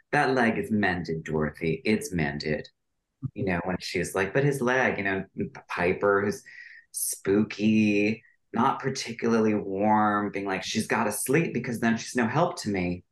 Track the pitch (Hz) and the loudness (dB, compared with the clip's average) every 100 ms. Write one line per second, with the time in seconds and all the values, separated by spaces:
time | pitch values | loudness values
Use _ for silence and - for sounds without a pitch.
0 | _ 143 135 131 113 107 95 107 95 90 | _ 0 2 4 2 2 0 2 2 0
1 | 82 80 78 78 76 - 82 80 110 107 | -2 -6 -2 -2 -2 -2 -2 -2 0 0
2 | - 87 73 73 78 73 - _ _ _ | 0 -2 -2 -2 -4 -4 -6 _ _ _
3 | _ _ 135 104 - 85 92 - - 92 | _ _ -10 -4 -2 -2 -2 -6 -4 -4
4 | 80 95 95 139 143 135 120 131 117 95 | -2 -2 0 2 2 2 0 2 0 0
5 | 98 95 92 - - - - - 87 90 | -2 -2 -4 -8 -8 -8 -10 -2 0 2
6 | 101 101 101 - - - - - _ - | 2 2 2 -4 -12 -20 -20 -20 _ -8
7 | - - - 101 107 - 107 110 107 101 | -6 -4 2 2 2 0 2 4 4 2
8 | 104 113 _ _ _ 110 131 - 104 - | 0 -2 _ _ _ 0 0 0 -4 -4
9 | - 113 117 113 107 104 95 95 107 107 | -8 -4 0 2 4 2 -2 0 2 4
10 | 107 104 104 101 101 92 - 113 - 113 | 4 2 -2 -4 -4 -4 -2 -4 0 0
11 | 107 - - 151 - 120 123 113 117 113 | 0 -2 0 2 2 -4 -6 -2 0 0
12 | - 123 113 139 175 - 107 98 87 90 | -2 -2 0 2 0 -2 -4 -2 -2 -4
13 | - | -10